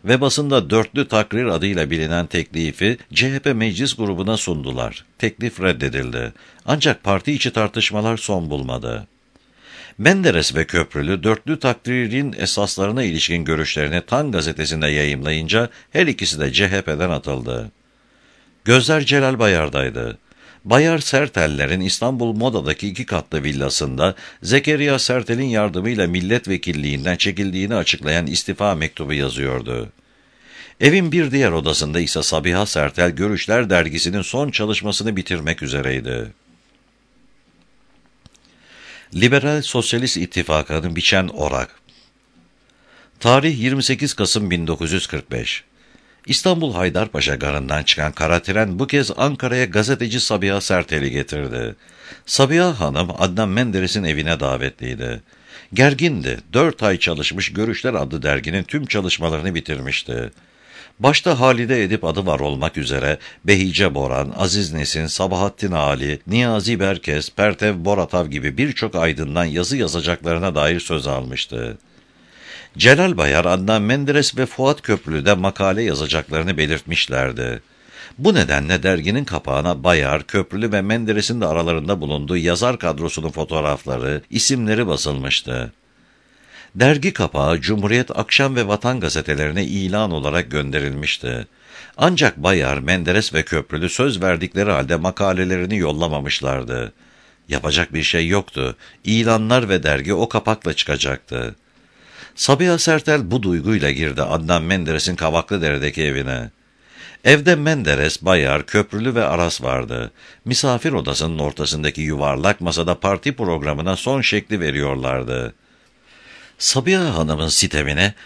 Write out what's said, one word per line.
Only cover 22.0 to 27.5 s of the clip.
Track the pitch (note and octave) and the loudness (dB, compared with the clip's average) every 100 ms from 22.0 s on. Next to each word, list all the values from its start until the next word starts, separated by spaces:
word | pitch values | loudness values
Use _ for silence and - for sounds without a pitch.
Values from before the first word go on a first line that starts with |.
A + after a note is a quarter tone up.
| A#2 C3 A#2 | 0 0 -2
Moda'daki | G#2+ B2 A2 C#2+ - G2+ | 0 0 0 -2 -4 -4
iki | F#2 - | -6 -4
katlı | F2+ D2 D#2 | -4 -2 -4
villasında | C#2+ C#2+ C#2 - C#2+ C2 E2+ F#2+ - - | -2 -2 -2 -2 -4 0 0 0 -12 -14
Zekeriya | E2+ C3 D3 D3+ D3 C3+ | 0 2 2 0 2 0
Sertel'in | - B2+ A2 A#2 C3+ | 0 0 0 -2 0
yardımıyla | A2+ G#2 F2+ G2+ A#2 F2+ | 0 0 0 -2 0 2
milletvekilliğinden | F2+ F#2 A#2 - F#2 - D2 D2 C#2+ D2 F2 | 0 2 0 0 -2 -2 -2 -2 -2 -2 0
çekildiğini | G2 F2+ G2 | 0 0 -2